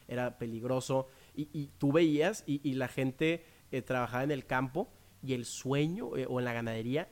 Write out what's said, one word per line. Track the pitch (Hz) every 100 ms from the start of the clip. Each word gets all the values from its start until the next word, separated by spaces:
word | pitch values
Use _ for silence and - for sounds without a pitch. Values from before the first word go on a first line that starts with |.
| -
era | 123 123 -
peligroso. | 120 113 123 131 - 135 131 - - -
Y, | 151
y | 156 139 -
tú | 143
veías, | 156 165 147 170 220 -
y, | 143
y | 143
la | 131 123
gente... | - 131 127 160 165 - - -
Eh, | 131
trabajaba | - 127 120 123
en | 143
el | 139 -
campo, | 127 131 160 - - - -
y | 131
el | 123 117
sueño, | - 127 139 156 190 - 143
eh, | 131
o | 127
en | 123
la |
ganadería, | 117 117 113 120 143 -